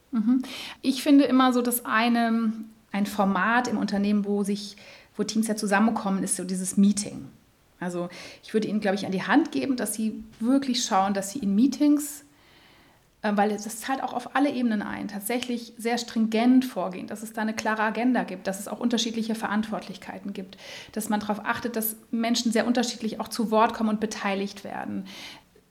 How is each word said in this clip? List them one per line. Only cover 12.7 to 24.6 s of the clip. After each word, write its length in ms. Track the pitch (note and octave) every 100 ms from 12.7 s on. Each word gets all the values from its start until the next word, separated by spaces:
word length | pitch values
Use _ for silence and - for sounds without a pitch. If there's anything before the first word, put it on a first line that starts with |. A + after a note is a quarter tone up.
| - _ _ _ _
äh, 100 | G#3+
weil 160 | G3+ G#3
es 300 | G#3 G#3+ -
zahlt 220 | - C4+
auch 100 | -
auf 240 | A#3+ - C4+
alle 140 | C#4+
Ebenen 300 | B3 B3 G#3+
ein, 260 | - - G#3
tatsächlich 640 | G#3 G3+ A#3+ B3 A#3+ - -
sehr 220 | A3 A#3+
stringent 640 | - A3+ A3 A3 B3 B3+
vorgehen, 440 | B3+ F#3+ F#3 F#3 -
dass 140 | G#3
es 100 | A3
da 100 | -
eine 120 | A3
klare 280 | A3 A3 G#3+
Agenda 400 | G#3+ G#3+ B3 A#3
gibt, 240 | F3+ F3+ F#3+
dass 140 | F#3+
es 80 | -
auch 100 | G#3+
unterschiedliche 560 | A#3+ A3+ A3+ A3+ A3
Verantwortlichkeiten 960 | A3 - G#3+ G#3+ F#3 - F#3 - F#3+ G3+
gibt, 240 | G3 F#3+ - - - -
dass 160 | A3 A3
man 120 | G#3+
darauf 240 | G#3+ G#3
achtet, 300 | - A3+ A#3
dass 220 | A3 A3 - -
Menschen 420 | A3+ A#3 A#3+ A#3
sehr 140 | A3 A3
unterschiedlich 520 | B3 A#3 - G#3+ -
auch 100 | A3
zu 220 | - G#3+
Wort 240 | G#3+ A#3
kommen 160 | A3+ A3
und 100 | G#3+
beteiligt 600 | A3 - G3+ G3 G3+ -